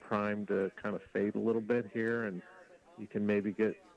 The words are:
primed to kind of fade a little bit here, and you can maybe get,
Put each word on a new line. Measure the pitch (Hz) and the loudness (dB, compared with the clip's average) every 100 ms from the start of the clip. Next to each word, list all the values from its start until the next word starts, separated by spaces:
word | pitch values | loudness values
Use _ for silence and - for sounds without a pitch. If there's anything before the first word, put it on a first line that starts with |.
| - | -4
primed | 104 104 104 101 | 0 0 -2 0
to | 98 95 - | 0 0 -2
kind | 107 | -4
of | 98 - | -4 -4
fade | 101 104 | 0 0
a | 107 | 2
little | 110 113 | 0 0
bit | 107 120 107 | 2 0 0
here, | 117 113 117 | -2 0 0
and | 110 90 - - - - - - | -2 -6 -10 -18 -20 -20 -20 -16
you | 101 | -8
can | 104 104 | -2 2
maybe | 101 101 | 2 2
get, | 98 107 - - | 2 0 0 -10